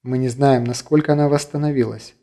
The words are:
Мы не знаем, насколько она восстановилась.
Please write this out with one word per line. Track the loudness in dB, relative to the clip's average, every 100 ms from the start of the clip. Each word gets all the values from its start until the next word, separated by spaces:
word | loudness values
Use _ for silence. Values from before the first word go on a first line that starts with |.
Мы | -4 -4
не | -4
знаем, | 0 2 2
насколько | 0 -6 0 0 2
она | 0 2
восстановилась. | 0 -2 -4 -2 0 -2 -4 -16 _